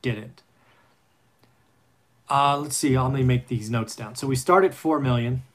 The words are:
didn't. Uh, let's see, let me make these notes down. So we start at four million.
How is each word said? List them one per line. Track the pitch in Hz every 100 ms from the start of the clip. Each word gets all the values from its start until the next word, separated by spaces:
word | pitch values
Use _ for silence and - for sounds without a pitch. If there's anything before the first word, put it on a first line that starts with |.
didn't. | 127 107 110 - _ _ _ _ _ _ _ _ _ _ _ _ _ _ _ _ _ _ -
Uh, | 139 143 143
let's | 147 -
see, | 147 131
let | 131
me | 135
make | 127 123 -
these | 117 107
notes | 117 110 -
down. | 107 -
So | 135
we | 127
start | - 185
at | 190
four | - 160 151
million. | 131 120 120 127 -